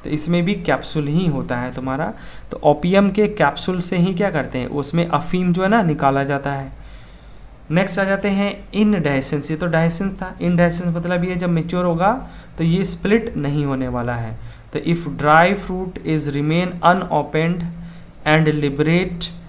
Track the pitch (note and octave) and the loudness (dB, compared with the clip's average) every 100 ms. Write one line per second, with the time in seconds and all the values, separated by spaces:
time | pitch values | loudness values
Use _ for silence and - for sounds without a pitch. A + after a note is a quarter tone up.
0 | - D3 D#3+ F3 F3 G#3 - C3 - D#3 | -6 -6 0 2 2 0 0 -2 -2 -4
1 | C#3+ D#3 F3+ C3+ A#2+ B2 B2+ B2 C3 C3+ | 0 2 2 -2 -2 -4 -4 -6 -4 -4
2 | F#3 - - - - - D3 D3 F3 F#3+ | -4 -6 -14 -16 -12 0 2 2 4 4
3 | G3+ G3 G#3 G#3 C#3+ - - F#3 F3 F3+ | 4 4 2 4 0 2 -4 -2 0 2
4 | F3 F3 G3+ D#3+ B2+ C3 B2 C#3+ C#3+ E3 | 2 2 0 0 -2 -4 -4 -4 -2 0
5 | E3+ D3 E3+ F3+ F3+ E3+ F#3+ A#3 F3 D3+ | 2 0 0 0 2 2 4 4 2 2
6 | C#3 C#3 C#3 C#3 C#3+ C#3 C3+ - - - | 2 2 0 -2 -2 -6 -8 -14 -18 -20
7 | - - - - - - - D#3+ F#3+ F#3+ | -20 -20 -20 -20 -20 -20 -2 0 0 0
8 | F#3+ G3 G3+ G3 G3+ F#3+ - G3+ G#3+ G3+ | 0 0 0 0 -2 -4 -6 2 2 4
9 | D3 C3+ C3+ D3 C#3 D#3 F3 D#3+ E3 E3 | 2 0 0 -4 -2 -2 0 2 2 0
10 | G3 F#3+ F#3 F#3 F3 F3 F3 E3+ F3 E3+ | -4 -4 -10 -4 0 4 4 2 -2 -2
11 | E3+ F3+ F3+ F3+ F3+ E3 E3 F3 F3+ E3 | -2 0 0 0 0 0 0 0 0 2
12 | F#3+ C4 - - - - E3 F3 F#3+ - | 2 2 -6 -16 -14 -2 0 2 0 -2
13 | G3 A3+ A3+ - C#3+ D3 C#3+ C3 B2+ B2 | 2 2 2 -4 -2 0 0 -2 -2 -2
14 | A#2+ A#2+ A2+ A#2 - - - D3 - E3+ | -2 -4 -6 -8 -14 -16 -8 -4 -2 -2
15 | D3+ B2 C#3+ D#3 F3+ G3 - F#3 F#3 - | -2 -2 6 6 6 2 -4 -6 -6 -8
16 | E3 D#3 C#3+ C#3+ D3+ E3 F3+ F3 E3 F#3 | -2 -2 -2 -2 0 0 -2 2 2 2
17 | F3 D3+ C#3+ D#3 E3 F3+ - - - - | 0 -2 0 -2 0 -2 -6 -8 -14 -16
18 | - - D3+ D#3 D#3 D3+ C#3+ C3+ D3+ F3 | -20 -6 2 4 4 2 0 2 2 2
19 | F#3 E3+ - - | 2 -4 -8 -10